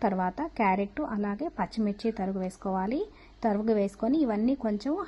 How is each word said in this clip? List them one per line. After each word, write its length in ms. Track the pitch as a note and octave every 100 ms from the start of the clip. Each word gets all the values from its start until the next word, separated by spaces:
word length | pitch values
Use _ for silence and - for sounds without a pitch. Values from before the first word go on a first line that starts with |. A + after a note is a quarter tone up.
| A3
తర్వాత 340 | F#3+ F3+ F#3 D#4+ -
క్యారెట్, 400 | G#3 F#3+ G3+ - D4+ G#3
అలాగే 320 | G3+ G3+ D#4+ -
పచ్చిమిర్చి 520 | F3 - G#3 G3+ A3+ A3
తరుగు 220 | F#3+ F#3+ F#3
వేసుకోవాలి. 540 | - G3 F#3+ F#3+ C#4 G#4+ - - - A3+
తరుగు 300 | G3+ A3 G#3+
వేసుకొని 380 | G3+ - A3+ D4+ C4+
ఇవన్నీ 300 | G#3 A3+ C#4 A3
కొంచెం 300 | G#3 C4+ E4+